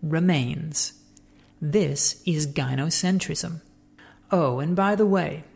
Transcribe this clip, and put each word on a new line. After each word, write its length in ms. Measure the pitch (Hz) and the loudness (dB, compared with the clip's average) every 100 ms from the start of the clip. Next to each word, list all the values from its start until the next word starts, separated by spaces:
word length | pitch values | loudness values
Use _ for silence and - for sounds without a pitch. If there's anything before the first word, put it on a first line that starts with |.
remains. 920 | 160 160 180 160 123 143 156 147 - - - - - - - _ | -2 2 4 2 0 -4 -6 -4 -6 -8 -20 -20 -20 -20 -20 _
This 640 | 151 185 165 143 - - | 0 0 0 0 -2 -2
is 220 | - 156 151 | -2 -2 -2
gynocentrism. 1120 | 143 131 131 151 - 180 190 - - 170 165 - _ _ _ - - _ | -2 -2 -2 -2 0 0 0 -2 -6 -6 -10 -14 _ _ _ -20 -20 _
Oh, 300 | 185 147 123 | 2 2 0
and 160 | 147 180 | -2 0
by 180 | 196 | 2
the 120 | 208 214 | 4 4
way 360 | 190 160 147 - | 2 0 -6 -14